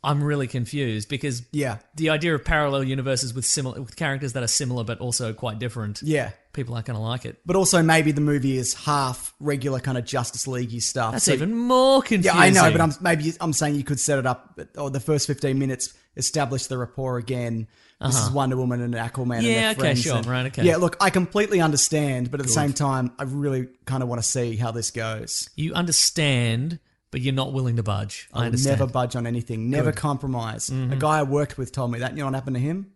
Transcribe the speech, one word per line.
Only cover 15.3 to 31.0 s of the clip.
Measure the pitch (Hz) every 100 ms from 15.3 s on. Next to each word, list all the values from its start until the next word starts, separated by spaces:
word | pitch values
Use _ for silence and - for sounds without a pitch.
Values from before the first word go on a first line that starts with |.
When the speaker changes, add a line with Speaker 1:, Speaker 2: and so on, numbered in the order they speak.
| 139 143 135
Speaker 2:
minutes, | 135 127 - - _ -
establish | 131 156 135 131 -
the | 127
rapport | 120 - 131 123
again. | 113 123 120 113 110 _ _ _
This | 135 131
is |
Speaker 1:
Uh-huh. | 107
Speaker 2:
Wonder | 139 131 127
Woman | 127 120
and | 120
Aquaman | 117 117 135 123 117
and | 120
Speaker 1:
Yeah, | 226
Speaker 2:
their | 220
Speaker 1:
okay, | 214
Speaker 2:
friends | - 123
Speaker 1:
sure, | 120 117
Speaker 2:
and | 117
Speaker 1:
right, | 127 127
okay. | -
Speaker 2:
Yeah, | 170 160
look, | 175 -
I | 196
completely | 185 175 208 208 190
understand, | 160 143 - 156 143 127 123
but | 139
at | 127
the |
Speaker 1:
Good. |
Speaker 2:
same | 135 147
time, | 135 143 131 123 -
I |
really | 135 139 143 131 123 - -
kinda | 131 123
wanna | 120
see | 107 131 120 110
how | 120
this | 113 110
goes. | 117 113 110 113 - -
Speaker 1:
You | - 156
understand, | 170 175 - - - 147 127 117 117 151 165 _ _ _
but | 127
you're | 131
not | 131 131
willing | 135 127 117
to |
budge. | 104 101 104 - -
I | -
Speaker 2:
I |
will | 117
Speaker 1:
understand. | 123 139 135
Speaker 2:
never | 135
budge | 117 123
on | 123 117
anything, | 120 117 110 113
never | 135 -
Speaker 1:
Good. | -
Speaker 2:
compromise. | 151 135 139 123 113 113 -
Speaker 1:
Mm-hmm. | 131 127
Speaker 2:
A |
guy | 135